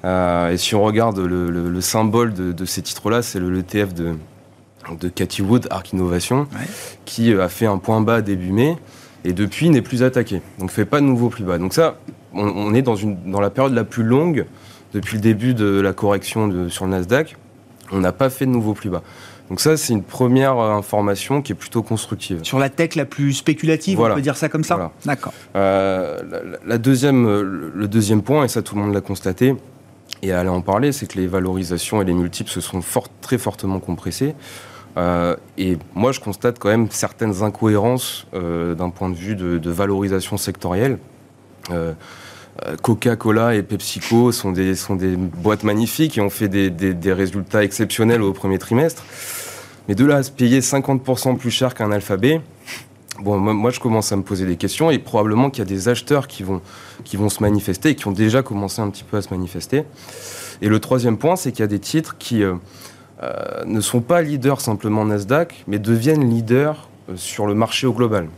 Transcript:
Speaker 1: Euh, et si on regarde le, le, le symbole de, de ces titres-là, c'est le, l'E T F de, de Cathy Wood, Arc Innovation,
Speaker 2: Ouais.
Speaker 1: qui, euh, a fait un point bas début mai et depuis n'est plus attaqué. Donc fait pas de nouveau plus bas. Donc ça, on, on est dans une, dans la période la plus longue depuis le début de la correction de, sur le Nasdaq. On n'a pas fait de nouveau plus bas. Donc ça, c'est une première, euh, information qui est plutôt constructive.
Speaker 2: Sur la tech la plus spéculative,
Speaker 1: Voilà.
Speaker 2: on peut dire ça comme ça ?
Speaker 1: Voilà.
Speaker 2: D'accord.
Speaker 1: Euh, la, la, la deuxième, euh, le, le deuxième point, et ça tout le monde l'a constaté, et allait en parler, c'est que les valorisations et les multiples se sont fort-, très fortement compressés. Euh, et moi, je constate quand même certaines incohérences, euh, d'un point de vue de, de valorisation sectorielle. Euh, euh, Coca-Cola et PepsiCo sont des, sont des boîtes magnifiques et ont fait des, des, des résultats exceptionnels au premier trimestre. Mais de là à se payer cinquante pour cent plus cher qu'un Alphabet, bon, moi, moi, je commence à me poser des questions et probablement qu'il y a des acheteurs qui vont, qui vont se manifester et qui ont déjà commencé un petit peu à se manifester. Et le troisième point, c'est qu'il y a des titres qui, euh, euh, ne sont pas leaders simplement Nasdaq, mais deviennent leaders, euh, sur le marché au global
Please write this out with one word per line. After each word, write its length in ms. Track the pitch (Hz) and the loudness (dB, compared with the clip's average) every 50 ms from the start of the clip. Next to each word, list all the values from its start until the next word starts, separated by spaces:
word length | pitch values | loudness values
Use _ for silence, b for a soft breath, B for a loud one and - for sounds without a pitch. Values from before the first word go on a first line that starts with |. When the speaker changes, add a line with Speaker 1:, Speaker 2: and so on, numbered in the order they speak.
| - | -2
Speaker 1:
Euh, 460 | 92 92 92 90 87 87 87 87 85 | 0 0 2 2 2 2 2 2 0
et 60 | 90 | 0
si 180 | 90 - - 110 | 0 0 0 2
on 80 | 104 | 2
regarde 360 | 104 107 107 110 117 117 101 95 | 2 4 4 4 2 2 0 0
le, 300 | 92 87 90 90 87 87 | -2 0 0 0 0 -2
le, 180 | 85 87 85 87 | -2 -2 -2 -2
le 120 | 87 90 | -2 -2
symbole 540 | 90 - - 113 110 107 104 117 120 117 104 | -4 0 0 2 2 4 4 2 2 2 0
de, 180 | 90 92 90 | -4 -4 -4
de 120 | 87 82 95 | -4 -6 -6
ces 180 | 87 - 95 | -6 -6 -6
titres-là, 400 | 87 - - - - 104 113 120 | -6 -8 -10 -4 -2 0 0 0
c'est 160 | 120 - - 98 | 0 -2 -4 -4
le, 120 | 90 90 | -2 -2
l'E 120 | 92 92 | -2 -2
T 220 | 87 - - 104 104 | -4 -2 -2 -2 -2
F 80 | 95 90 | -2 -2
de, 200 | 85 85 85 82 78 78 - - - - - - - - _ _ _ - - 85 80 | -6 -4 -4 -4 -6 -10 -16 -20 -20 -20 -20 -20 -20 -20 _ _ _ -14 -14 -12 -8
de 80 | - 90 | -8 -8
Cathy 340 | - - 95 90 - - | -4 -4 -4 -4 -2 -4
Wood, 240 | 98 95 117 123 - - | 2 4 2 2 2 -2
Arc 220 | - 95 90 - | -6 -6 -6 -6
Innovation, 540 | - 92 92 87 87 87 85 - 123 135 147 143 | -2 -2 0 0 0 -2 0 0 0 0 0 -2
Speaker 2:
Ouais. 140 | - - 131 170 B B B B B B - | -8 -10 -10 -10 B B B B B B -16
Speaker 1:
qui, 260 | - - - 113 117 | -12 -4 0 2 4
euh, 100 | 110 95 92 | 4 4 2
a 40 | 87 | 0
fait 180 | - - 113 | 0 0 2
un 120 | 107 98 92 | 2 2 0
point 220 | - - 110 110 | 0 0 2 2
bas 200 | 107 107 117 117 | 4 4 2 2
début 300 | 107 101 101 90 90 92 | 2 0 -4 -4 -2 0
mai 240 | 95 110 127 151 170 - B B B B B B B B - | 2 2 2 2 0 -2 B B B B B B B B -4
et 80 | 90 | -4
depuis 380 | 90 87 107 98 - - 151 170 | 0 0 -2 -2 0 2 4 6
n'est 120 | 156 123 | 6 4
plus 200 | 101 - 127 117 | 4 0 0 2
attaqué. 400 | 123 127 127 127 110 - 101 87 - - - - | 2 2 2 0 0 0 -4 -6 -6 -10 -12 -10
Donc 120 | 92 92 | -8 -4
fait 120 | - - 107 | -2 -2 0
pas 160 | - - 147 | 0 2 2
de 60 | 143 | 4
nouveau 220 | 139 127 117 120 117 | 4 4 2 2 0
plus 160 | 120 - 131 | -2 -4 -4
bas. 140 | 90 87 85 | -2 -2 -2
Donc 140 | 90 92 - | -2 0 2
ça, 240 | 160 165 156 - - - - - - - - - | 2 2 2 0 -4 -16 -20 -20 -20 -20 -12 -6
on, 140 | 95 104 104 | -2 -2 0
on 260 | 87 98 104 104 107 | 0 0 0 2 2
est 80 | 123 | 2
dans 140 | 135 127 110 | 2 2 0
une, 340 | 95 107 107 98 87 87 95 | 0 -2 -4 -4 -4 -6 -4
dans 100 | 95 101 | -2 0
la 100 | 101 101 | 0 0
période 240 | - 135 135 139 127 | 2 2 2 2 2
la 100 | 117 107 | 0 -2
plus 180 | - - 123 | -2 -2 -2
longue 440 | 110 113 123 139 165 175 156 120 85 B B B B B B B B B | 2 2 4 4 4 2 0 -2 -4 B B B B B B B B B
depuis 240 | - 104 92 - 110 | -6 -6 -6 -4 -4
le 40 | 107 | 2
début 320 | 101 113 110 98 117 127 127 | 4 4 4 4 2 0 2
de 260 | 113 104 101 98 98 | 2 2 2 2 2
la 120 | 98 98 | 2 2
correction 560 | 92 - 110 101 101 98 - - - 110 107 104 | 0 0 0 0 0 0 -2 -4 -2 -2 0 0
de, 200 | 92 90 90 87 | 0 -2 -4 -4
sur 160 | 85 - 95 | -4 -4 -2
le 60 | 92 | -2
Nasdaq. 440 | 95 92 90 87 117 143 160 156 - - - - - - - - - - - - | 0 -2 0 2 2 2 2 -2 -8 -20 -20 -20 -20 -20 -20 -20 -20 -20 -12 -4
On 80 | 190 - | -2 0
n'a 120 | 92 - | 0 0
pas 160 | - - 135 131 | 2 2 0 0
fait 160 | 131 - 139 | 0 0 0
de 40 | 131 | 2
nouveau 240 | 123 120 110 107 107 | 2 2 0 -2 -4
plus 160 | - - 101 | -4 -4 -6
bas. 120 | 87 85 B B B B B B B B B - | -6 -6 B B B B B B B B B -10
Donc 100 | 95 90 | -6 2
ça, 160 | - 151 160 | 4 4 4
c'est 160 | 147 - - | 4 2 0
une 100 | 117 104 | 0 0
première, 560 | 92 - - - 127 123 127 131 135 135 131 120 | 0 -4 -2 0 2 4 6 6 4 4 4 2
euh, 160 | 113 107 107 | 2 2 2
information 680 | 104 101 - - 104 104 101 101 98 - - 139 147 | 0 0 0 0 0 2 2 0 -2 -2 -2 -2 -2
qui 100 | 143 - | -2 -4
est 20 | 101 | -8
plutôt 300 | - - - - 117 104 | -8 -8 -4 -4 -4 -2
constructive. 560 | - 113 104 - - 110 - - - 95 82 | -2 -4 -4 -4 -6 -8 -8 -6 -6 -6 -6
Speaker 2:
Sur 160 | 80 - - 131 | -6 -2 0 0
la 120 | 139 135 | 0 0
tech 260 | 135 - 170 165 - | 0 -2 -2 0 0
la 80 | 165 139 | -4 -4
plus 300 | - - - 143 139 135 | -4 -2 0 0 0 0
spéculative, 640 | 131 - - 151 151 - 160 160 156 - 196 190 113 | 0 0 0 0 0 2 0 0 0 0 0 2 4
Speaker 1:
Voilà. 160 | 117 113 101 | 4 4 2
Speaker 2:
on 20 | |
peut 60 | 143 | 2
dire 140 | 131 147 131 | 0 -2 -2
ça 120 | - 165 147 | -2 -4 -2
comme 160 | - 160 156 | -2 -2 0
ça ? 100 | - 175 | 0 -2
Speaker 1:
Voilà. 160 | 190 87 80 - - - | -2 -2 -8 -10 -8 -4
Speaker 2:
D'accord. 280 | 143 - - - - B B B B - | -4 -4 -4 -6 -12 B B B B 0
Speaker 1:
Euh, 680 | 98 98 95 98 98 98 98 95 92 90 76 78 87 87 85 | 2 2 4 4 4 2 2 0 0 -2 -4 -6 -8 -10 -10
la, 140 | 85 82 | -10 -10
la, 160 | - - - - - | -10 -10 -12 -10 -4
la 120 | 90 117 117 | -2 -2 2
deuxième, 460 | 113 135 135 123 135 143 135 127 120 | 4 4 4 4 4 4 6 6 4
euh, 160 | 110 101 104 101 | 4 4 2 0
le, 280 | 95 95 78 73 78 | -2 -4 -6 -8 -8
le 140 | 71 92 104 | -4 -4 -4
deuxième 360 | 101 101 113 107 101 110 107 | 0 2 2 4 4 2 2
point, 220 | 95 - 139 151 139 | 2 2 2 2 2
et 40 | 117 | 2
ça 140 | - 113 | 0 -4
tout 120 | 98 - 101 | -6 -4 -4
le 60 | 104 | -2
monde 140 | 104 104 101 | -2 0 0
l'a 60 | 98 | -2
constaté, 520 | 92 - 98 90 - 95 90 - 123 131 135 107 - - - - - - - - - - - - | -2 -4 -8 -4 -4 -6 0 2 2 2 2 0 -6 -18 -20 -20 -20 -20 -20 -20 -18 -18 -12 -6
et 100 | - 95 | -4 -2
allait 160 | 92 90 90 95 | 0 0 0 0
en 120 | 90 92 | -2 -2
parler, 300 | 90 101 98 110 135 147 | 0 0 0 2 2 0
c'est 140 | 139 - 107 | -2 -2 -8
que 120 | - - 98 | -8 -4 -4
les 80 | 92 | -4
valorisations 720 | 90 95 95 92 92 92 95 92 82 90 82 - - 107 107 | -2 -2 -2 -2 0 -2 -4 -2 -4 -4 -4 -4 -2 -2 0
et 40 | 98 | 0
les 100 | 92 87 | 2 2
multiples 360 | 90 87 87 - - 101 - | 0 0 -2 -4 -8 -10 -8
se 100 | - 92 | -8 -8
sont 200 | 85 - - 92 | -8 -6 -8 -8
fort-, 280 | 85 - - 123 - - - - | -6 -2 -2 -2 -4 -4 -20 -18
très 180 | - - 131 120 | -4 -4 -4 -2
fortement 400 | - 107 - - - 98 95 92 | -2 -6 -6 -4 -4 -4 -4 -4
compressés. 540 | - - 87 78 - 92 - - 131 147 156 B B B B B B B B B B B - | -4 -6 -6 -6 -6 -10 -4 -4 -4 -4 -4 B B B B B B B B B B B -6
Euh, 380 | - 87 87 87 87 87 87 85 - - - - - | -2 0 0 2 2 0 0 -2 -4 -8 -16 -8 -4
et 180 | 95 92 90 78 - - - | -2 -2 -2 -2 -6 -10 -4
moi, 180 | 90 107 131 | 0 0 0
je 80 | 127 - | 0 -2
constate 380 | - 107 98 - - 123 120 - | -6 -10 -8 0 -2 -2 -2 0
quand 100 | - 101 | 0 2
même 180 | 107 117 113 101 | 2 2 2 0
certaines 520 | - - - 101 - - 117 110 98 90 | -2 -4 -4 -4 -4 -2 -2 -2 0 0
incohérences, 840 | 107 104 98 - 113 110 104 101 101 120 127 127 127 - - - - - - | -2 -2 -2 2 2 4 4 4 4 2 0 0 -4 -8 -10 -12 -14 -10 -8
euh, 400 | 95 90 85 85 85 85 85 85 | -6 -4 -4 -2 -2 -2 -2 -2
d'un 160 | 80 90 90 | -2 -4 -6
point 200 | 90 - 98 92 | -4 -4 -4 -4
de 60 | 90 | -4
vue 180 | 82 90 104 110 | -4 -4 -6 -6
de, 240 | 95 92 87 87 85 | -4 -2 -2 -2 -2
de 120 | 78 87 | -2 -2
valorisation 640 | 85 87 101 98 98 95 101 95 95 95 95 - 107 | -2 0 0 0 2 0 0 0 0 -2 -2 -4 -6
sectorielle. 640 | 98 - 101 90 - - 90 90 98 117 139 123 90 - - - - - - - - - - - - - - | -4 -4 -6 -6 -6 -4 -2 0 2 2 0 0 -2 -8 -18 -20 -20 -20 -20 -20 -20 -20 -20 -20 -20 -10 -6
Euh, 220 | 87 85 82 82 80 78 B B B B B B B B B B B - - | -4 -4 -4 -4 -6 -10 B B B B B B B B B B B -12 -10
euh, 100 | - 78 80 | -10 -8 -2
Coca-Cola 720 | - - 110 98 - 120 117 110 - 113 107 110 113 120 113 | 2 2 2 4 2 0 0 2 2 2 4 4 4 4 2
et 80 | 104 | 2
PepsiCo 680 | 92 - 107 92 - - - 95 - - 117 117 123 123 | 0 -2 -6 -6 -6 -8 -8 -8 -2 4 4 6 6 6
sont 220 | 117 - - 98 | 4 0 -2 -2
des, 240 | 92 92 95 95 95 | 0 0 0 0 0
sont 180 | 92 - - 101 | -2 -2 -4 -2
des 220 | 90 95 95 92 | 0 0 0 0
boîtes 480 | 90 95 87 87 87 85 107 107 104 107 | 0 -2 -4 -6 -2 0 0 0 2 2
magnifiques 540 | 107 104 107 117 113 - - 160 156 - 113 | 0 2 2 0 0 0 0 0 0 2 0
et 20 | |
ont 100 | 101 101 | 0 0
fait 180 | - - 110 98 | 0 -2 -2 0
des, 220 | 95 101 98 95 | 2 2 2 2
des, 240 | 87 80 98 95 92 | 0 0 0 0 0
des 180 | 85 82 98 | 0 0 0
résultats 520 | 92 90 95 92 85 101 92 - - 107 104 | 2 2 0 -2 -2 -6 -6 0 2 2 2
exceptionnels 580 | 98 - - 110 95 - - 110 113 117 117 | 2 2 -2 -2 -2 2 2 4 4 4 4
au 100 | 104 98 | 2 0
premier 260 | 92 - - 98 95 90 | -2 -2 -2 -2 -2 -2
trimestre. 440 | - - 117 123 156 165 165 - B B B B B B B B B B B B B B B B B - | 0 0 2 2 2 2 0 -6 B B B B B B B B B B B B B B B B B -4
Mais 60 | 101 | 2
de 80 | 95 131 | 4 6
là 120 | 147 147 | 6 6
à 60 | 139 | 4
se 80 | 131 131 | 2 -2
payer 300 | - - 123 117 127 135 | -2 2 4 4 4 4
cinquante 420 | 123 - 143 139 131 - 135 127 | 2 2 0 0 2 2 0 0
pour 160 | 131 131 127 120 | 0 -2 -2 0
cent 160 | - 131 127 | 0 0 0
plus 160 | - - 117 | 0 -2 -2
cher 240 | 107 - - - - | 0 0 0 0 0
qu'un 160 | - 110 104 | -2 -2 0
Alphabet, 500 | 104 101 98 - 101 95 110 139 156 165 139 - B B B B B B B B - _ - - - - | 0 -2 0 -2 -2 2 4 4 2 2 -2 -8 B B B B B B B B -20 _ -20 -18 -14 -6
bon, 160 | 101 101 104 95 | -2 0 0 2
moi, 140 | 98 107 | 2 2
moi, 180 | 110 101 107 120 | 0 2 0 0
je 80 | 123 - | 0 0
commence 320 | - 123 110 110 104 - | -2 2 2 2 2 0
à 40 | 104 | -2
me 60 | 98 | -2
poser 240 | 92 - 101 90 95 | -2 -2 -2 -2 0
des 100 | 92 87 | -2 -2
questions 340 | 82 - 92 - - 160 165 | -2 -2 -4 0 2 2 2
et 80 | 147 104 | 2 2
probablement 520 | - - - 110 104 107 107 117 135 139 | -2 -2 0 2 2 4 4 4 2 2
qu'il 100 | - - | 0 -4
y 60 | 101 | -4
a 20 | 90 | -2
des 200 | 98 95 92 120 | -2 0 2 0
acheteurs 380 | 123 117 - - 147 143 127 - | 0 0 0 0 0 0 0 -4
qui 140 | - - | -10 -10
vont, 180 | 98 92 98 90 90 B B B B B B B B | -6 -4 -4 -6 -6 B B B B B B B B
qui 120 | - - | -8 -2
vont 120 | 98 104 104 | 0 0 0
se 140 | - - | 0 2
manifester 480 | 110 101 104 101 - - 90 - - 156 | 2 2 2 2 0 -2 -4 0 2 0
et 40 | - | 0
qui 140 | 151 - 107 | 2 -2 -4
ont 40 | |
déjà 300 | 98 92 110 110 110 131 | 0 2 2 4 4 2
commencé 380 | 127 - 107 101 98 95 - - | 0 0 -4 -4 -4 -4 -4 -4
un 80 | 107 101 | -4 -4
petit 160 | 95 - - | -6 -8 -10
peu 120 | - - 104 | -6 -4 -4
à 40 | |
se 60 | 98 - | -4 -4
manifester. 540 | 98 90 92 87 - 85 - - 131 143 151 - B B B B B B B B B B B B B B | -4 -4 -4 -6 -6 -10 -6 -2 -2 -2 -2 -4 B B B B B B B B B B B B B B
Et 60 | 98 104 | 2 2
le 120 | 107 107 | 2 2
troisième 380 | - - 127 127 117 120 110 - | 2 2 0 2 2 2 0 2
point, 180 | - 123 135 | 2 0 0
c'est 160 | - - 131 | 2 -2 -6
qu'il 80 | 113 - | -2 -2
y 40 | 110 | -2
a 40 | 101 | 0
des 100 | 104 98 | 0 -4
titres 380 | - - - 160 156 - - - | -4 0 0 0 0 -2 -12 -14
qui, 240 | - - 120 110 | -6 -2 0 2
euh, 120 | 101 95 90 85 B B B B B B B B B B B - | 2 2 0 -4 B B B B B B B B B B B -10
euh, 420 | - 62 - - - - - - 82 | -8 -8 -8 -6 -8 -8 -8 -8 -6
ne 140 | 90 104 110 | -2 -2 -2
sont 200 | 98 - - 123 | -2 0 0 -2
pas 220 | 113 - 175 175 | 2 2 2 2
leaders 380 | 165 147 147 139 117 139 139 131 | 2 0 -2 0 2 2 2 2
simplement 440 | - 120 107 98 - 107 107 110 107 | 0 -2 -2 -2 0 0 2 2 2
Nasdaq, 600 | 107 104 101 101 95 131 156 170 170 - - - | 2 0 0 0 2 2 2 2 0 -6 -16 -6
mais 120 | - 98 98 | -4 -4 -2
deviennent 500 | 98 110 117 113 113 151 156 151 139 120 | 2 2 2 4 4 4 4 4 4 2
leaders, 600 | 113 117 113 110 120 131 143 151 156 151 - - - - - - | 2 0 2 2 2 4 4 0 -2 -6 -12 -20 -20 -20 -14 -14
euh, 20 | 92 | -12
sur 300 | 92 - - - - 104 | -10 -10 -10 -6 -4 -2
le 80 | 104 104 | 0 2
marché 320 | 107 113 113 - - 135 | 2 2 0 0 0 0
au 60 | 127 | 0
global 360 | 110 113 123 113 107 98 85 78 85 | 2 2 2 2 2 0 -2 -4 -10